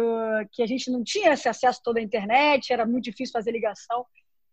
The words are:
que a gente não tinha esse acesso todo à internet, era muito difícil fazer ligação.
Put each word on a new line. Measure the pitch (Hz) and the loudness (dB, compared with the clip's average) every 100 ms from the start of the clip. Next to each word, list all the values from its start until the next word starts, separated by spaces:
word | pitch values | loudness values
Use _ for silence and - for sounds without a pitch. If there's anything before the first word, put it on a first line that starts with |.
| 233 226 226 214 202 | 2 0 -2 -2 -4
que | - | -4
a | 220 | -2
gente | 254 254 | -2 -2
não | 247 | -4
tinha | 214 403 370 | -2 2 2
esse | 277 247 | 4 0
acesso | 214 247 240 | 2 2 2
todo | - 233 | -2 -2
à | |
internet, | 214 220 202 247 294 277 - | -2 -4 2 4 4 4 2
era | 240 | 0
muito | 226 247 | 0 0
difícil | 233 - 254 | -4 -8 -6
fazer | 233 214 | -4 -4
ligação. | 233 208 196 - 240 254 _ _ _ _ | -2 -4 -6 -6 -6 -6 _ _ _ _